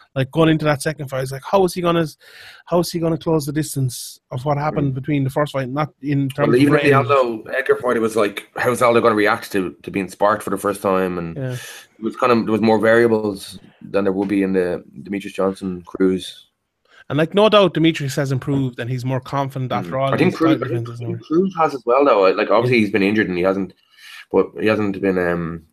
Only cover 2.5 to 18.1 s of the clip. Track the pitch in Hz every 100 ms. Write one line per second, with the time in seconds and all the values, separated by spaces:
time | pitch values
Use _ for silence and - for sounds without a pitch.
2.5 | - - 175 170 170 165 160 170 160 143
3.5 | 147 151 139 131 - - - - 131 143
4.5 | 143 151 156 139 131 127 147 135 151 147
5.5 | 135 127 139 151 _ 139 139 135 143 143
6.5 | 123 143 147 143 135 127 139 120 110 -
7.5 | 131 135 135 123 117 110 110 104 101 -
8.5 | - 127 120 123 117 117 104 104 113 -
9.5 | 101 87 - - 98 92 - 101 107 -
10.5 | 95 101 98 101 92 92 90 82 82 131
11.5 | 127 - - - - 110 - 127 117 98
12.5 | 110 110 110 110 117 117 110 107 101 -
13.5 | - - _ - 98 98 92 101 101 95
14.5 | 95 90 85 - - 87 101 98 - 95
15.5 | 95 95 90 87 - 95 92 - - _
16.5 | _ _ _ _ _ - 143 160 196 214
17.5 | 214 185 156 165 160 139